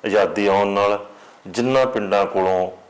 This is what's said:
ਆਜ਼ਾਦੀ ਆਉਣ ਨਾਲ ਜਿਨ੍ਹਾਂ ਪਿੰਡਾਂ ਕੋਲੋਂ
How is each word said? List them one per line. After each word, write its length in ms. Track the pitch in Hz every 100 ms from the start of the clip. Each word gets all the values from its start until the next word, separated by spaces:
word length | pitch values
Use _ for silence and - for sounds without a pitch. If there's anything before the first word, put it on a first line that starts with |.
| -
ਆਜ਼ਾਦੀ 420 | 101 95 101 101
ਆਉਣ 200 | 98 101
ਨਾਲ 380 | 101 101 101 - - - - 95
ਜਿਨ੍ਹਾਂ 380 | 104 123 131 131
ਪਿੰਡਾਂ 400 | 113 101 101 95
ਕੋਲੋਂ 460 | 95 92 92 90 -